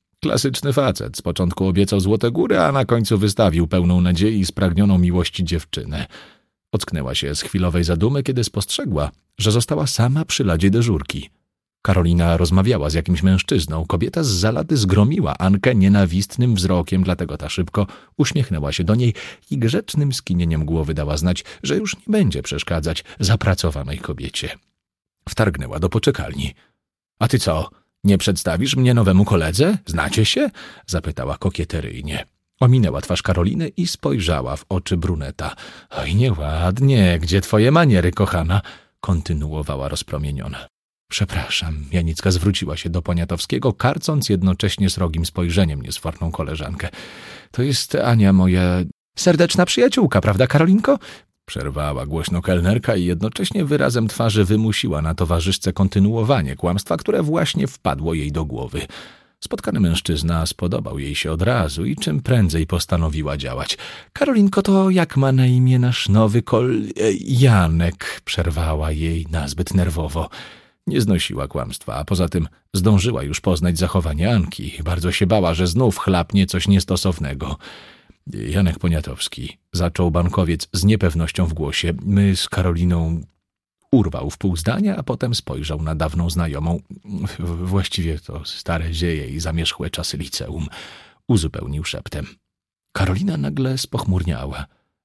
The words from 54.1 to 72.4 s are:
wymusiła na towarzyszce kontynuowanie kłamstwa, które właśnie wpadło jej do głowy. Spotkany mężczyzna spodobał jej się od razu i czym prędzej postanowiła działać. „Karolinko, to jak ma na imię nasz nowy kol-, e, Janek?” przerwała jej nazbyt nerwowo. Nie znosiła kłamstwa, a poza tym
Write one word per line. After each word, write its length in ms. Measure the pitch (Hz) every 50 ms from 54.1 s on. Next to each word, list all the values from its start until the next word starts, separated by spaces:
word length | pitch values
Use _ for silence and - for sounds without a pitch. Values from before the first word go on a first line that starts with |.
| - - 117 113 101 110 101
wymusiła 560 | 90 107 107 110 110 104 - - - 76 76
na 140 | 78 80 82
towarzyszce 580 | - 90 80 85 85 82 92 95 - - 95 90
kontynuowanie 800 | - 98 92 - 104 95 104 113 113 110 113 139 120 82 65 65
kłamstwa, 420 | - - 104 90 95 - - - 160
które 260 | - - 208 - 165
właśnie 440 | 147 156 165 165 - - - - -
wpadło 460 | - - - - 69 67 76 82 82
jej 180 | 80 73 73
do 140 | 73 82 80
głowy. 360 | 71 62 60 65 62 - 73 69 - - - - - - - _ _ _ _ -
Spotkany 360 | - - - - - - 139
mężczyzna 680 | 98 85 85 - - - 85 71 76 80 85 82 82
spodobał 540 | 82 - - - 87 90 - - - 69 71
jej 160 | 69 71 71
się 160 | - - 78
od 100 | 80 82
razu 440 | 92 113 127 123 90 76 69 78 87
i 100 | 117 139
czym 260 | - - 170 156 143
prędzej 460 | 127 - 127 120 104 85 78 82 80 -
postanowiła 720 | - 87 - - 92 82 82 80 73 78 76 71 71 71
działać. 400 | 67 64 64 65 - - - - - - - - - _ _
„Karolinko, 480 | - 285 285 262 220 202 196 190 208
to 280 | 196 - 196 196 190 190
jak 280 | 185 185 170 156 - 135
ma 140 | 135 135
na 140 | 131 131 127
imię 340 | 127 127 127 127 127 127 123
nasz 300 | 123 123 123 - - -
nowy 320 | 98 107 110 107 104 120
kol-, 420 | - - - 110 123 127 127 110 104
e, 300 | 101 - - - 110 98 -
Janek?” 1000 | - - 135 120 131 131 113 98 87 80 82 82 85 85 - - - - - - -
przerwała 640 | - - - 87 87 76 80 82 80 78 76 76 78
jej 360 | 78 76 80 82 82 82 80 76
nazbyt 440 | 80 82 71 71 71 78 87 - -
nerwowo. 560 | 95 90 85 78 80 80 73 71 82 80 - - - - - - - - _ _ _ _ -
Nie 140 | - -
znosiła 460 | 117 104 98 85 - - - - 67 69
kłamstwa, 480 | - 69 62 60 - - - - 55
a 100 | 65 78
poza 240 | - 101 87 90 80
tym 180 | - 90